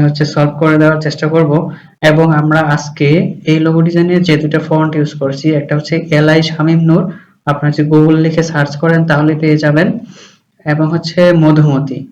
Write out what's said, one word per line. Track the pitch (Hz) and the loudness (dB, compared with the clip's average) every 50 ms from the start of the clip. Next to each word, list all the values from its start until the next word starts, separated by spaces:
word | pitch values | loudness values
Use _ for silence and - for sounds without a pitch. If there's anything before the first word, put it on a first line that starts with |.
| 147 | 2
হচ্ছে | 147 147 - 151 | 2 0 -2 -4
সলভ | 143 - 156 147 147 - - | -2 0 0 0 0 0 0
করে | 165 156 156 151 | 0 2 2 4
দেওয়ার | 156 156 156 156 156 | 2 2 2 0 -2
চেষ্টা | 151 147 - 156 151 | -6 -6 -4 -4 -2
করব। | 160 165 160 147 147 156 180 185 - - - - _ - - 156 | 0 0 0 2 0 -2 -2 -4 -10 -14 -18 -20 _ -2 0 2
এবং | 151 160 165 165 156 | 2 4 2 2 2
আমরা | 151 151 151 156 160 | 2 0 0 0 0
আজকে | 160 147 147 147 - - - - 151 143 151 180 - - - - - | 0 0 -2 -2 -4 -6 -6 -2 0 0 2 0 0 -2 -6 -6 -2
এই | 156 156 160 | -2 0 0
লোগো | 160 160 160 165 | 2 0 2 2
ডিজাইনের | 165 170 170 170 170 175 180 180 180 | 2 2 2 0 0 2 0 0 0
যে | - 151 147 | 0 0 0
দুটো | 156 147 156 160 | 0 0 -2 -2
ফন্ট | 156 - 156 156 156 156 156 | -2 0 -2 0 0 0 -2
ইউজ | 151 147 147 - | -2 -4 -4 -4
করছি, | - 139 135 139 - - 156 156 143 | -6 -6 -6 -6 -4 -2 -2 -2 -2
একটা | - - 147 147 | -2 -4 -4 -4
হচ্ছে | 147 - 165 160 160 - 156 147 | -4 -4 -4 -4 -4 -2 0 2
এলআই | 151 156 156 160 160 | 2 2 2 2 0
শামীম | 165 - - 156 165 165 165 165 160 | -2 -2 -2 0 0 2 2 2 2
নূর, | 160 185 - 208 - - - _ _ _ - | 2 2 0 -2 -6 -12 -16 _ _ _ -4
আপনারা | 147 143 143 147 147 147 | -4 -4 -2 -2 -2 -2
যদি | 151 147 151 156 | -2 0 2 4
Google | 156 151 156 156 160 160 | 4 4 4 4 2 0
লিখে | 160 156 165 156 | 0 0 -2 -2
সার্চ | 160 - 147 143 143 - - | -2 -2 -2 -4 -4 -4 -4
করেন | - 165 165 165 165 | -2 0 2 2 2
তাহলে | 165 147 143 151 151 156 | 0 0 0 0 0 0
পেয়ে | 151 160 151 151 151 | 0 0 0 0 0
যাবেন, | 151 151 147 151 180 233 - - - - - - - - _ _ _ _ _ _ - | 0 0 0 2 0 0 -2 -6 -10 -16 -20 -20 -20 -20 _ _ _ _ _ _ -6
এবং | 151 147 156 156 156 170 | -4 -2 -2 -2 -2 -2
হচ্ছে | 160 - - - 180 175 175 175 | -4 -6 -4 0 2 2 4 4
মধুমতি | 165 156 156 151 156 151 147 135 135 147 - - - - - | 4 4 4 4 4 4 2 2 0 -2 -4 -8 -10 -12 -14